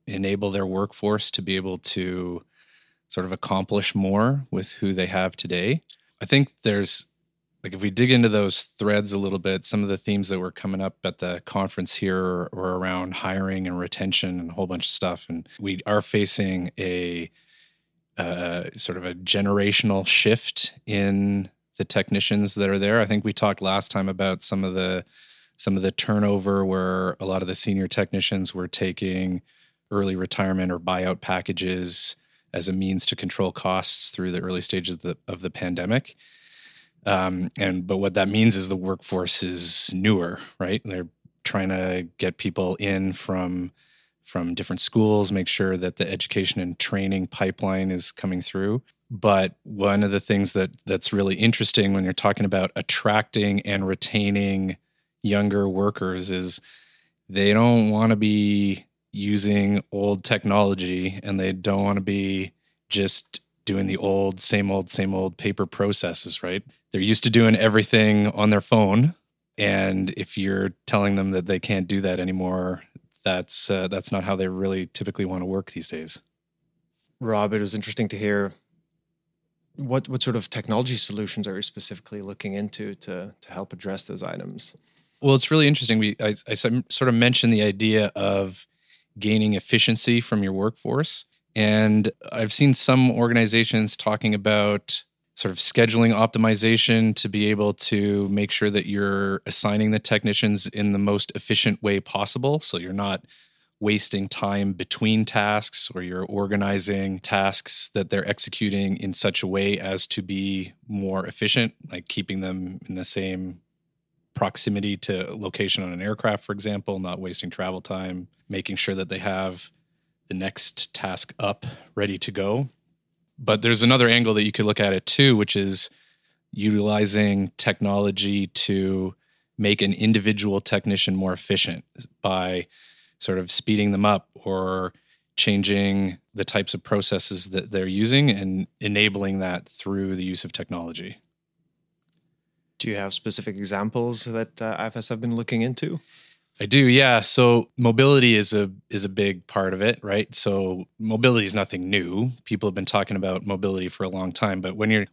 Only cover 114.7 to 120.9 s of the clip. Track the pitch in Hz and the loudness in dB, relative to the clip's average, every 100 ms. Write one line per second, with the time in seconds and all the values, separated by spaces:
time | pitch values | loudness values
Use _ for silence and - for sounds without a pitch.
114.7 | 101 101 98 - 92 92 - 95 - 98 | -2 -4 -4 -2 -2 -4 -8 -8 -4 0
115.7 | - 90 87 101 107 117 104 - 101 104 | 0 -2 -6 -6 -2 -2 -2 -4 -6 -4
116.7 | 101 101 95 92 92 92 90 90 - 92 | -4 -4 -6 -6 -8 -6 -6 -8 -6 -6
117.7 | 92 - 95 92 90 92 _ - 95 - | -6 -8 -8 -6 -10 -12 _ -8 -8 -6
118.7 | 98 - 95 92 92 95 95 95 90 - | -4 -2 -2 -4 -6 -4 -4 -4 -8 -16
119.7 | _ _ _ _ _ - 92 95 - - | _ _ _ _ _ -12 -8 -4 -2 0
120.7 | - - | 0 -2